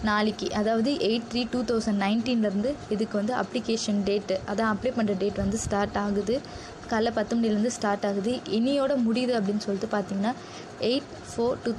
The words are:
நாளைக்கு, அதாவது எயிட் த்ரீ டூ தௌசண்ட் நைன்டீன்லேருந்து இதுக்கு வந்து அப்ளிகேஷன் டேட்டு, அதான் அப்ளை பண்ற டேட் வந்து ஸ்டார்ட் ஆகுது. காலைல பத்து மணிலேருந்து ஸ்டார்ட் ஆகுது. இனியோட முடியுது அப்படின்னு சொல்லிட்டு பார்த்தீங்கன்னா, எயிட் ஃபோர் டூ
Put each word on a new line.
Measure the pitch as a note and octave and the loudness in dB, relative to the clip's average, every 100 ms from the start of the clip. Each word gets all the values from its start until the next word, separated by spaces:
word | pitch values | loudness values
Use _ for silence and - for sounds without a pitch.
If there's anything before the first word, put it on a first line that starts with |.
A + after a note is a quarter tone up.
நாளைக்கு, | G#3+ G#3 G#3+ G#3 - | 2 2 2 0 -4
அதாவது | G#3+ G#3 A3+ A3+ | 0 2 2 2
எயிட் | C#4+ G3 A#3 A#3 | 2 2 0 -2
த்ரீ | A#3 A#3+ | -4 -2
டூ | B3 | -2
தௌசண்ட் | A#3 A#3 A3+ G3+ | 0 0 2 0
நைன்டீன்லேருந்து | G3 A3+ A#3 A#3+ G#3+ G3 A3+ D4 - | 2 2 2 2 2 2 0 -2 -4
இதுக்கு | G#3 A3 G#3 | -2 0 0
வந்து | G#3+ | 0
அப்ளிகேஷன் | B3 G3 B3 A3+ A3+ - G3+ G3 | -2 -2 -2 -2 -2 0 0 2
டேட்டு, | G3+ G3+ F#3+ - | 0 0 -4 -2
அதான் | G3+ A3 | 0 0
அப்ளை | G#3 B3+ B3 | 2 0 0
பண்ற | A3 | 0
டேட் | G3 G3+ G3+ | 2 0 0
வந்து | G3 A3 | 0 0
ஸ்டார்ட் | - G3+ G3+ G3+ | 0 0 0 0
ஆகுது. | G#3 G3+ G3+ B3+ - - - - - | 0 0 0 -2 -2 -14 -14 -14 -2
காலைல | A3+ A#3 | 0 2
பத்து | A3+ G3+ A#3 | 0 0 2
மணிலேருந்து | A3+ G#3 A3 | 2 4 2
ஸ்டார்ட் | A#3 G#3+ G#3 G#3 | 0 0 0 0
ஆகுது. | G3+ G3 | 0 0
இனியோட | B3 - A3 A#3+ C#4+ C4+ C#4+ | -2 0 2 2 2 2 2
முடியுது | A3+ A3+ B3+ | 4 2 2
அப்படின்னு | A#3+ G3 G#3 | 2 2 0
சொல்லிட்டு | G#3 G3 A3 G#3 | 0 -2 0 -2
பார்த்தீங்கன்னா, | F#3+ G3 G#3 C4+ - - - - | 0 0 0 -2 -8 -14 -14 -4
எயிட் | G3+ C4 C#4 - - | 0 0 -2 -14 -10
ஃபோர் | - A#3 C4+ | -2 -2 0
டூ | - | -2